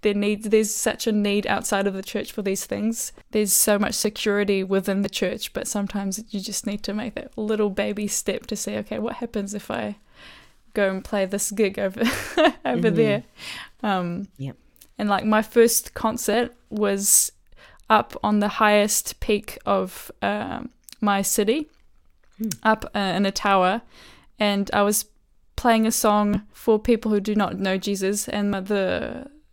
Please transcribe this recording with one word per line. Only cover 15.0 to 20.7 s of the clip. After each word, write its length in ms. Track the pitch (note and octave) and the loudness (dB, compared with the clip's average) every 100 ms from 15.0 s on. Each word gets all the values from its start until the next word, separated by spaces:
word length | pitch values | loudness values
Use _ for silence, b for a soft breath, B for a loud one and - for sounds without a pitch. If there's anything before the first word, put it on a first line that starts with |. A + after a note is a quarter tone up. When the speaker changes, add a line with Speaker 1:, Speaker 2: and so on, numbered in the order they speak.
| G#3 | 0
Speaker 1:
like, 160 | G3 | 0
my 160 | G#3+ G#3+ | 4 2
first 540 | A3 A#3+ A#3 - - | 4 6 6 4 -2
concert 580 | - A3 A3+ - A3 A#3+ - _ | -4 -4 -2 0 0 0 -6 _
was 640 | G#3+ G#3 G3 G3 - - _ _ - B B - | -2 0 0 2 2 2 _ _ -20 B B 4
up 260 | A3 - - | 4 4 -2
on 180 | G#3 G#3 | 0 2
the 80 | G#3 | 2
highest 720 | - G#3+ G#3 G#3 - - - | 2 4 6 4 0 -4 -6
peak 380 | - G#3 - - | 0 0 -2 -10
of, 460 | - G3 F#3+ - - - | -2 0 -2 -8 -16 -4
um, 460 | G3+ G#3 G#3 - - | -2 -2 -6 -8 -10